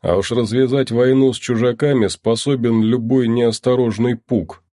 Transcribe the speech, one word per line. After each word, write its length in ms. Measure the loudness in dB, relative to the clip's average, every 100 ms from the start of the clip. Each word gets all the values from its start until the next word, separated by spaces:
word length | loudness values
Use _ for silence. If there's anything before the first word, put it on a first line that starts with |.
А 160 | 0 -2
уж 140 | 0
развязать 600 | -2 -2 0 0 0 -2
войну 440 | 0 2 4 2
с 20 | 0
чужаками 720 | -4 0 0 0 0 0 0
способен 760 | -2 -4 -2 -2 -2 0 2
любой 460 | 2 0 0 0 2
неосторожный 880 | 0 0 0 -2 0 0 0 -2 -2
пук. 460 | _ -4 -4 -12 _